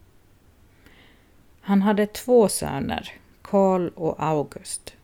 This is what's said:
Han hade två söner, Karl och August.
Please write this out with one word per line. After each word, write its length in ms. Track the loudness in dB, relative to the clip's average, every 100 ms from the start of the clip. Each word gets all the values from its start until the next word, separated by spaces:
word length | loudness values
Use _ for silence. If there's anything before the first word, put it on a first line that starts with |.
| _ _ _ _ _ _ _ _ -20 -20 -20 _ _ _ _ _
Han 200 | 0 2
hade 260 | 2 2 -2
två 420 | -4 2 4 4
söner, 640 | 2 -6 -6 -6 -6 -10 -16 _ _
Karl 460 | -2 2 4 2 -2
och 360 | -4 -6 -2
August. 720 | -2 -2 -4 -10 -12 -14 -14 -20